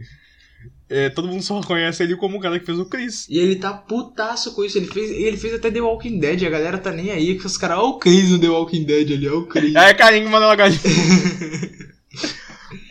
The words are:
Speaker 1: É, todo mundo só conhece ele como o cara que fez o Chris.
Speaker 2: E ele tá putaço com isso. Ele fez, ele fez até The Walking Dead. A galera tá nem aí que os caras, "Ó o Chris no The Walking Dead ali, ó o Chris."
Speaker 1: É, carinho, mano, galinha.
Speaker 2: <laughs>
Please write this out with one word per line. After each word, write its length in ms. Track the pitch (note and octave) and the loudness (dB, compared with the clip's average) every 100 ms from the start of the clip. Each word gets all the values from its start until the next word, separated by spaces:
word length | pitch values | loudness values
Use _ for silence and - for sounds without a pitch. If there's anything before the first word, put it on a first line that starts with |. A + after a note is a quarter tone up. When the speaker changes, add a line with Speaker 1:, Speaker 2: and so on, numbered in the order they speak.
| A#2 - _ _ _ _ - - - | -14 -20 _ _ _ _ -20 -20 -6
Speaker 1:
É, 200 | C3+ C#3 | -2 -2
todo 160 | C#3 F3+ | -4 -6
mundo 140 | F#3 | -6
só 180 | F#3 G3+ | -6 -6
conhece 400 | D#3+ E3+ E3 E3 | -4 -2 -2 -2
ele 120 | E3+ F3+ | -2 -2
como 200 | G3 G3+ | -4 -4
o 40 | |
cara 200 | F#3 F3 | -4 -4
que 60 | E3+ | -4
fez 120 | E3+ | -6
o 60 | |
Chris. 420 | F#3 C4 A#3+ - - | -6 -8 -8 -10 -6
Speaker 2:
E 100 | E3 | 0
ele 180 | F3+ F#3 | 0 0
tá 160 | G3 | -6
putaço 840 | G3+ - A#3 B3 - A3 A#3 B3 | -10 -8 -8 -6 -6 -6 -6 -8
com 80 | A3 | -6
isso. 140 | G3+ G3+ | -4 -4
Ele 80 | E3+ | -4
fez, 240 | G3 G#3+ | -6 -6
ele 260 | D3 G#3+ G3+ | -4 -4 -4
fez 180 | A3 | -6
até 140 | A3+ A#3 | -6 -4
The 100 | A3+ | -2
Walking 380 | A#3 A3+ A#3 G3+ | -4 -4 -6 -4
Dead. 240 | C#3+ F3+ | -2 -2
A 60 | E3+ | -2
galera 280 | D#3 D#3+ F#3+ | -2 -4 -4
tá 140 | F#3+ | -6
nem 180 | E3 F#3+ | -6 -6
aí 260 | F3+ E3+ F#3 | -2 -2 -2
que 80 | F#3+ | -6
os 100 | - | -6
caras, 220 | F3+ F3 | -2 0
"Ó 100 | B3 | 0
o 80 | - | 2
Chris 320 | F#3 F#3 F#3 | 6 6 6
no 80 | F3 | 4
The 100 | E3 | 2
Walking 360 | E3 E3 E3+ | 2 -2 -4
Dead 260 | D3 D3+ D3 | 0 0 0
ali, 160 | C#3 C#3 | -2 -2
ó 100 | D#3+ | -4
o 80 | F3 | -4
Chris." 280 | D#3+ D3+ | 0 2
Speaker 1:
É, 180 | D#3 F#3+ | 6 6
carinho, 340 | G3 A3+ G#3+ G#3+ | 8 6 6 2
mano, 240 | A3 G#3+ G#3 | 4 4 6
galinha. 240 | G3 E3 | 4 4
Speaker 2:
<laughs> 1120 | F#3+ D#3+ E3 F3+ F3+ - D#3 D#3 F#3+ - - _ _ - - - - - - - - | 2 2 4 4 2 -4 -8 -8 -10 -12 -20 _ _ -12 -12 -12 -18 -20 -20 -20 -16